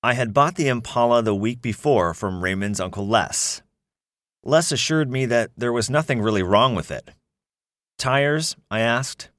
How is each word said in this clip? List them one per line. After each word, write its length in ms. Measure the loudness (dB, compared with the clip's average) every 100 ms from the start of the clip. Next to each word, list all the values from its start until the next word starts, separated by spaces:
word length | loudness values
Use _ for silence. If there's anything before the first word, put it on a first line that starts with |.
I 120 | 0
had 180 | 0 0
bought 240 | 2 2 2
the 120 | -2
Impala 520 | -2 -2 0 4 4
the 140 | 2
week 260 | 0 -2 -4
before 540 | -6 -2 2 2 2
from 280 | -2 -6 -4
Raymond's 380 | -2 -2 -4 -4
Uncle 260 | -6 -6 0
Les. 540 | 2 2 -4 -4 -8 _ _ _ _ _ _ _ _
Les 300 | 2 2 2
assured 380 | -2 0 0 0
me 160 | -2 0
that 240 | 0 0
there 180 | -4 -2
was 180 | -2 0
nothing 320 | -2 0 0
really 200 | 2 0
wrong 320 | 4 4 4
with 160 | 2 -6
it. 200 | -10 -12 _ _ _ _ _ _ _ _ -8
"Tires?" 600 | 0 2 2 0 -4 -8 _
I 100 | -2
asked. 500 | 0 0 -2 -10 -18